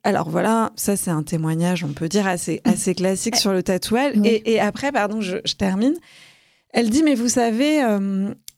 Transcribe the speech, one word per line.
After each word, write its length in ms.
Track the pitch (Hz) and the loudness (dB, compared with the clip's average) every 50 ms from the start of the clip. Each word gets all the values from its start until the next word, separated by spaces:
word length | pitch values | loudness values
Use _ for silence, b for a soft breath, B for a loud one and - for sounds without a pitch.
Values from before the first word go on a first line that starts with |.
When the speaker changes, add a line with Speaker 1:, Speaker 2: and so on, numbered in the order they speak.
| - | -2
Speaker 1:
alors 280 | 208 196 156 160 156 | 0 0 0 0 -2
voilà, 420 | 160 175 - 214 226 226 220 208 - | -2 0 0 2 2 2 0 -2 -4
ça 200 | - - - 202 | -4 -2 -2 -2
c'est 140 | 190 - 190 | -2 -2 -2
un 120 | 170 156 151 | -2 -2 -2
témoignage, 640 | - 180 160 160 160 160 165 170 180 180 165 175 | -2 -4 -2 -2 -2 0 0 0 0 0 -2 -4
on 80 | 143 143 | -6 -6
peut 160 | - 165 165 | -6 -6 -2
dire, 180 | 190 208 196 | 0 0 0
assez, 360 | 190 180 175 - 185 160 - - | 0 -2 -2 -4 -4 -6 -2 0
assez 300 | 240 214 - - 196 175 | 0 0 2 0 -2 -2
classique 420 | - 180 190 190 185 - 226 - | 0 0 0 0 0 -2 -2 -2
sur 160 | - - 202 190 | 0 0 2 0
le 100 | 185 - | 0 0
tatouage. 520 | - 185 180 - - 214 247 277 285 - | 0 -2 -2 -2 -2 0 0 0 2 2
Speaker 2:
Oui. 100 | 208 208 | 2 4
Speaker 1:
Et, 260 | 226 226 214 220 226 226 | 4 2 2 2 0 0
et 80 | 214 | 2
après, 320 | 202 208 202 - 269 277 285 | 2 0 -2 -2 -4 -2 0
pardon, 280 | 233 202 202 214 220 | 0 -2 0 -2 -4
je, 160 | 208 180 185 - - | -4 -4 -4 -4 -6
je 100 | - - | -6 -4
termine. 400 | - 202 190 185 196 226 269 330 349 b b b b b b b b b b b b b b | -2 -2 -2 0 2 2 2 0 0 b b b b b b b b b b b b b b
Elle 180 | - 226 240 214 | -2 0 2 2
dit, 140 | 226 294 320 | 2 4 4
mais 120 | 302 277 | 4 4
vous 140 | 226 233 247 | 2 0 0
savez, 540 | - 254 233 233 220 233 277 302 311 302 262 | 2 2 2 2 2 2 2 2 2 2 2
euh, 480 | 226 208 202 196 196 196 190 196 202 - - _ - - | 2 2 0 0 -2 -2 -2 -2 -4 -6 -10 _ -20 -12